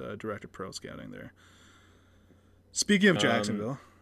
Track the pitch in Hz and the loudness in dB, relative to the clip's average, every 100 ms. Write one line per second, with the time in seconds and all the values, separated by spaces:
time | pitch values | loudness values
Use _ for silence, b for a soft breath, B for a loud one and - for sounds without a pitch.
0 | 123 104 110 104 92 - 92 - - - | -12 -10 -8 -10 -12 -12 -12 -12 -14 -14
1 | 52 50 - - b b b b b b | -14 -14 -16 -20 b b b b b b
2 | b b b b b b _ - - 202 | b b b b b b _ -4 2 6
3 | 202 165 131 117 104 104 110 139 B B | 6 6 4 2 0 -2 -4 -8 B B